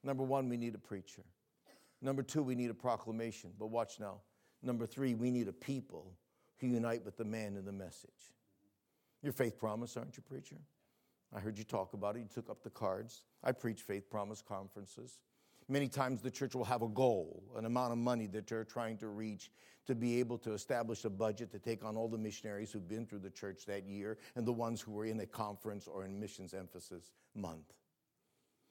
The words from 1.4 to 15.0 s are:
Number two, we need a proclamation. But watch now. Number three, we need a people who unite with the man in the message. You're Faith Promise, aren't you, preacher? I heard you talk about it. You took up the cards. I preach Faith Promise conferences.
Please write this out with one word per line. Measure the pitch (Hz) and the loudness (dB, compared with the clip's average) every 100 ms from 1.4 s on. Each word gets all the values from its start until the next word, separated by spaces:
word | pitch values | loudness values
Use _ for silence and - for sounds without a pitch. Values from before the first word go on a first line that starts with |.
| _ _ - - - _ | _ _ -20 -20 -20 _
Number | 131 135 | 0 2
two, | 131 156 | 2 4
we | 131 123 | 4 4
need | 123 | 2
a | |
proclamation. | 117 127 110 113 113 117 107 87 98 | 2 2 2 2 0 -2 -4 -12 -6
But | 110 | 0
watch | 113 113 - | 2 2 -2
now. | 104 98 _ _ _ _ | -6 -6 _ _ _ _
Number | 127 117 117 | 0 0 0
three, | 135 135 | 2 4
we | 113 123 | 4 4
need | 123 110 | 4 2
a | |
people | - - 139 - 80 92 90 _ _ _ _ | -2 -2 -2 -4 -12 -12 -18 _ _ _ _
who | 127 | 4
unite | 120 117 117 92 | 4 4 2 -2
with | - | -4
the | 110 | -2
man | 113 107 98 | 0 -2 -4
in | |
the | 95 | -4
message. | 98 92 - - _ - _ _ _ _ _ _ _ _ _ | -6 -6 -10 -18 _ -20 _ _ _ _ _ _ _ _ _
You're | 147 | -4
Faith | - 120 - | 2 2 2
Promise, | 110 107 117 120 | 0 0 -2 -4
aren't | 143 - | -8 -12
you, | |
preacher? | - 139 - 147 - _ _ _ _ _ _ | -12 -12 -10 -16 -18 _ _ _ _ _ _
I | 104 | -4
heard | 104 104 | -2 -4
you | |
talk | 107 107 95 | 0 0 0
about | 104 101 113 | 0 0 0
it. | |
You | 110 | -4
took | - - | -8 -6
up | - | -8
the | - | -10
cards. | - 104 95 113 - _ _ | 0 2 2 -2 -12 _ _
I | 131 | 0
preach | 127 120 110 | 2 0 -2
Faith | - 101 98 | -2 -4 -2
Promise | 107 101 107 | -2 -2 -6
conferences. | - 101 98 104 98 - | -6 -6 -6 -12 -12 -12